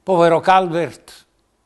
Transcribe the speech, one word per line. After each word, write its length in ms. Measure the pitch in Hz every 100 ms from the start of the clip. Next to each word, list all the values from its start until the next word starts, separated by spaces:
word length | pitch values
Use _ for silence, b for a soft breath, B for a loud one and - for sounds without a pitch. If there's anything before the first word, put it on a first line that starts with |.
| -
Povero 300 | 185 170 165
Calvert 840 | 160 185 185 165 156 - - - _ _ _ _